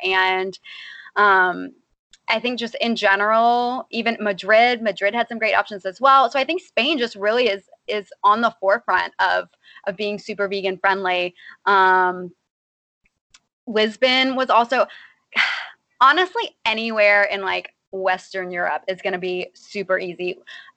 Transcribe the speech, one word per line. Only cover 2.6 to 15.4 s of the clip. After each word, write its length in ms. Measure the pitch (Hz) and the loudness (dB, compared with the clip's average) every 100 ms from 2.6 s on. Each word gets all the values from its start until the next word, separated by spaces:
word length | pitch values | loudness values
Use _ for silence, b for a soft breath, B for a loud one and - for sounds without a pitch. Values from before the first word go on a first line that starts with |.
| 233 - | -8 -4
in 140 | 233 220 | -4 0
general, 920 | 202 196 214 226 233 240 240 254 - | 2 2 2 2 4 2 0 -4 -8
even 260 | 226 226 233 | -6 -4 -4
Madrid, 600 | 208 185 196 220 240 240 | -4 -4 2 4 4 2
Madrid 340 | 220 190 196 | -4 -2 -2
had 140 | 233 233 | -2 -4
some 100 | 226 | -4
great 160 | 220 | -2
options 300 | 190 208 202 | 0 -2 -6
as 160 | 190 180 | -10 0
well. 300 | 269 269 240 | 4 6 4
So 80 | 269 | 0
I 60 | |
think 180 | 262 359 | -2 -4
Spain 340 | - - 269 302 | -4 -4 -2 -2
just 200 | 226 202 | -4 -4
really 320 | 208 240 214 | -2 0 0
is, 160 | 196 _ _ - | -2 _ _ -8
is 220 | 208 196 - | -8 -8 -2
on 180 | 202 220 | 2 2
the 140 | 233 - | 0 -2
forefront 520 | 190 226 - 180 170 - | 0 0 0 -2 -2 -2
of, 300 | 185 185 175 _ B B - | 0 0 -4 _ B B -10
of 100 | 190 | -6
being 220 | 208 202 | -6 -6
super 280 | - 202 196 | -8 -6 -4
vegan 300 | 196 190 190 | -4 -6 -2
friendly. 560 | 196 190 185 180 180 - B B 196 | -2 0 -2 -2 -4 -8 B B 0
Um, 640 | 196 185 185 180 180 180 - _ _ _ _ _ _ _ _ _ _ _ _ - | 4 6 4 2 -2 -10 -16 _ _ _ _ _ _ _ _ _ _ _ _ -6
Lisbon 680 | 214 220 - 254 262 262 262 | -2 -2 0 0 2 0 0
was 140 | 254 | 2
also, 360 | 220 233 247 - B B B _ | 2 2 0 -2 B B B _
<sighs> 640 | - | -4